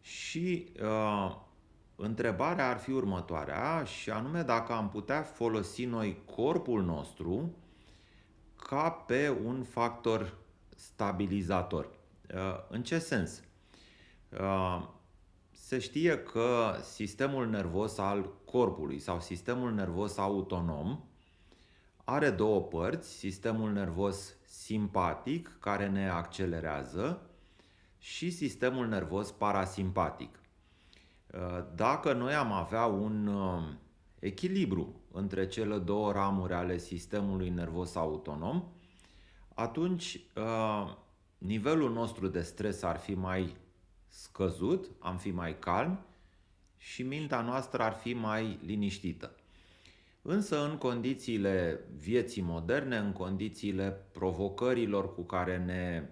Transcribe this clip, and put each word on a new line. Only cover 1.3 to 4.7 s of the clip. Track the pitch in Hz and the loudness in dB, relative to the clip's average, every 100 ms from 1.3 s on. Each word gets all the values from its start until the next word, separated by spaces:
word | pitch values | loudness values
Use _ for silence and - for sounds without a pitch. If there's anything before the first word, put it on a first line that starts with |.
| - - - - - - - | -2 -14 -20 -20 -20 -20 -6
întrebarea | 104 113 117 92 143 170 131 | -4 0 0 2 2 4 2
ar | 120 | 2
fi | - | 0
următoarea, | 131 110 90 85 82 71 78 131 165 | 0 2 0 -2 -4 -2 -2 0 0
și | 131 - - | -2 -6 -4
anume | 110 127 170 | -2 -2 -2
dacă | 139 117 117 | 4 2 4